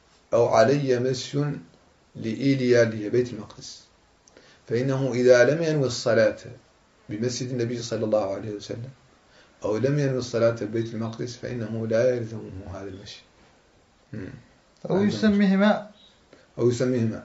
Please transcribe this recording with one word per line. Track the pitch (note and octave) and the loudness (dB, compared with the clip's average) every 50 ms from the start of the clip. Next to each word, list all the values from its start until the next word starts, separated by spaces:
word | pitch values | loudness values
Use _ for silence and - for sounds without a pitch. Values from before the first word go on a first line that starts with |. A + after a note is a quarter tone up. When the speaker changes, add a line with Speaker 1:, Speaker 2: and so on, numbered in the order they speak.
| _ _ _ _ _ - - | _ _ _ _ _ 0 2
Speaker 1:
أو: | A2+ A#2+ | 2 4
"علي | - - A2+ A2 B2 C#3+ D3 C#3+ C3+ B2 A#2+ | 4 6 6 6 6 4 2 2 0 0 0
مشي | B2 C3 C3 A#2+ - - - C#3+ D3 D3 - - - - _ _ _ _ _ _ _ _ - | 0 -2 -2 -4 -6 -6 -4 -4 -2 -4 -4 -8 -12 -18 _ _ _ _ _ _ _ _ -14
لإيليا"، | - A2 A2+ A2 - C3+ C#3 C3+ C3 B2+ B2 A#2+ A#2 A#2 | -10 -8 -6 -4 -2 0 0 0 2 4 4 6 6 4
اللي | A2 A2 A2 G#2 | 4 0 -4 -4
هي | G2+ | -2
بيت | A#2 B2 B2 B2 G#2+ | 0 0 0 -2 -4
المقدس، | G#2+ G#2 - - - - - - - - _ _ _ _ _ _ _ _ _ _ - - - - _ _ | -12 -14 -16 -18 -20 -18 -18 -20 -20 -20 _ _ _ _ _ _ _ _ _ _ -20 -20 -20 -20 _ _
فإنه | - A2+ A#2+ C3+ C#3 C3+ C3 C3+ B2+ A#2 | -4 -2 -2 0 0 0 0 -2 -2 2
إذا | B2 B2 B2 B2 A#2+ A#2+ | 6 8 8 10 10 8
لم | C3 D3 E3 E3+ | 6 4 2 2
ينوي | D#3 D#3 D3 C3 | 0 2 2 0
الصلاة | A#2+ - - - B2 A2 A2+ A2 G#2+ G#2 - - A2 A#2 - _ _ _ _ _ _ _ _ _ - | 0 -2 -2 0 2 4 4 4 4 2 -2 -12 -18 -18 -20 _ _ _ _ _ _ _ _ _ -10
بمسجد | G#2+ G#2+ A#2 B2 A#2+ - C3 B2 | -6 -4 -4 -4 -4 -6 -6 -6
النبي | C3 A#2+ A#2 A#2+ B2 A#2 | -4 -4 -4 -4 -4 -6
صلى | - - A#2 A2 A2+ | -8 -6 -6 -4 -2
الله | G#2+ G#2+ G#2+ G2+ G2 G2 | 0 0 0 0 -2 -4
عليه | G#2 G#2+ G#2+ G#2 | -6 -8 -8 -10
وسلم، | G#2 - - G2+ A2+ A#2+ C3+ C#3 _ _ _ _ _ _ _ _ - - _ _ - - | -10 -10 -10 -12 -12 -12 -14 -16 _ _ _ _ _ _ _ _ -20 -20 _ _ -8 -6
أو | F#2+ G#2+ | -4 -2
لم | A2 A#2 C3+ D3 D3 | 0 0 0 0 0
ينوي | C#3 C3+ C3 | 0 0 -2
الصلاة | B2+ B2 - - A#2 A2+ A#2 A#2 - | -4 -4 -4 0 2 2 2 2 0
ببيت | A2+ G#2+ A2 A2+ A2+ A#2 - | -4 -4 -4 -4 -4 -4 -6
المقدس، | A2 A2+ A2+ - - B2 A#2 - | -6 -6 -6 -6 -8 -8 -10 -10
فإنه | - - A#2+ A#2+ A#2+ A2 G#2+ A2+ A2+ A2+ | -10 -10 -8 -8 -6 -6 -6 -6 -6 -4
لا | A2 A2+ A2+ B2 B2+ B2 | -2 0 2 2 2 0
يلزمه | A#2+ A#2 A2 A2 G#2+ G#2 G#2 F#2+ F#2+ G2+ - F#2+ | -2 -4 -8 -10 -12 -12 -14 -14 -14 -14 -14 -14
هذا | G2 G2 | -12 -12
المشي. | G2 F#2+ G2+ G#2+ - - - - _ _ _ _ _ _ _ _ _ _ _ _ _ _ _ _ - - | -14 -14 -16 -16 -18 -20 -20 -20 _ _ _ _ _ _ _ _ _ _ _ _ _ _ _ _ -16 -14
مم. | G2+ F#2+ - - - - - _ _ _ _ _ _ - - | -14 -14 -14 -16 -18 -20 -20 _ _ _ _ _ _ -6 -2
Speaker 2:
أو | F3 | 0
Speaker 1:
هذا | F#3+ G#3 | 0 2
Speaker 2:
يسميهما. | G#3 G#3 - A3 G#3+ G3+ G3+ G3+ F#3+ F#3+ F#3+ G3+ G#3+ G#3 - - - - _ _ _ _ _ _ _ - - _ _ - - | 0 0 0 0 2 2 2 2 2 4 4 4 2 2 0 -4 -12 -20 _ _ _ _ _ _ _ -20 -20 _ _ -4 0
Speaker 1:
أو | A#2+ B2 | 0 2
يسميهما. | A#2+ B2 C3 B2+ B2+ A#2+ A2+ A2 G2+ - | 2 2 0 0 0 0 0 -2 -4 -6